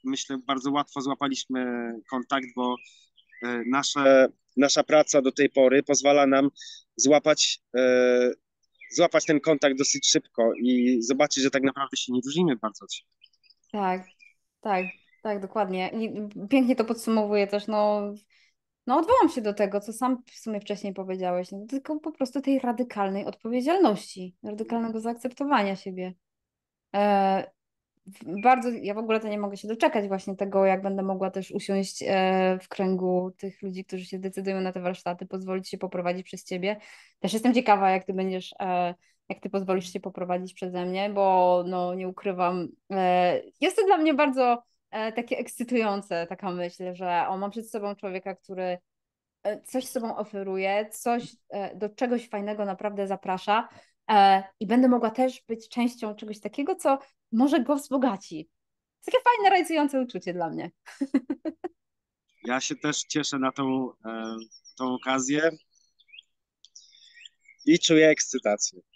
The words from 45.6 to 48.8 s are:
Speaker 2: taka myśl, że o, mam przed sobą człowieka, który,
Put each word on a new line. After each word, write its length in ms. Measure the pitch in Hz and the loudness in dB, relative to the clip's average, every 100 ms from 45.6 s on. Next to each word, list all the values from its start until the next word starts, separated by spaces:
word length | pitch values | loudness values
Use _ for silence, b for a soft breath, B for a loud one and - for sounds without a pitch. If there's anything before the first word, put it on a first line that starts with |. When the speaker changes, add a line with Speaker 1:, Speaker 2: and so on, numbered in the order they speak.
| 233 247 220 202 202 175 170 | -4 -2 0 -2 -4 -6 -6
Speaker 2:
taka 260 | 185 196 | -8 -8
myśl, 420 | 180 175 - 185 | -6 -8 -8 -10
że 300 | 180 185 175 - | -6 -2 0 0
o, 80 | 190 | -2
mam 120 | 202 | -6
przed 200 | 226 220 | -8 -10
sobą 240 | 220 202 | -8 -8
człowieka, 400 | 202 196 185 196 | -8 -8 -8 -10
który, 440 | 185 _ 185 185 180 | -12 _ -6 -6 -6